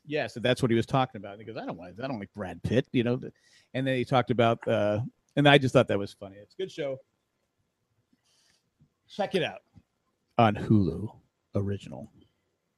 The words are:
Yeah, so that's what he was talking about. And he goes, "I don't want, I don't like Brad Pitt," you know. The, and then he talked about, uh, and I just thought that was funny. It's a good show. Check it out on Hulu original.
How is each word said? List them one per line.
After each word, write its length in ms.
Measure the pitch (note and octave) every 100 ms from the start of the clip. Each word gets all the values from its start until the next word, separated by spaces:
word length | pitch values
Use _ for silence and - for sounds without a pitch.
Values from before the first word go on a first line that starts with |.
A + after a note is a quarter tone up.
| -
Yeah, 220 | D3 A#2
so 100 | A#2
that's 240 | A#2 B2+
what 80 | B2
he 60 | A2+
was 100 | A2
talking 320 | C#3 B2+ G#2
about. 140 | G2+
And 80 | G2+
he 40 | A2+
goes, 80 | A2+
"I 60 | C#4
don't 100 | -
want, 200 | F2+ F2+
I 60 | C3+
don't 140 | A#2
like 120 | G2+ G#2
Brad 260 | F#2 E2+
Pitt," 240 | - A2 -
you 100 | B2+
know. 140 | A#2 B2+
The, 160 | - _ _ _ _
and 100 | B2+
then 120 | C3+ C3
he 80 |
talked 260 | A#2+ C3 A#2+
about, 300 | A#2 A#2 A#2 -
uh, 320 | A2 G#2 G#2 B2+ _ _
and 140 | - C#3+
I 100 | C#3+
just 140 | B2+
thought 160 | C3+ A2
that 100 | G#2
was 140 | G2+
funny. 240 | - G2 G2
It's 140 | G#2
a 20 | -
good 120 | F#3+
show. 260 | - C#3 C3 _ _ _ _ _ _ _ _ _ _ _ _ _ _ _ _ _ _ _ _ _
Check 260 | - G3
it 80 | F#3+
out 180 | B2+ F#2 _ - _ _ _ _ _ -
on 180 | A2
Hulu 540 | G#2 - G#2+ F2 - G#2+ - _ _ _
original. 560 | G2+ G2+ G2 - C2 C#2+ _ _ _ _ _ _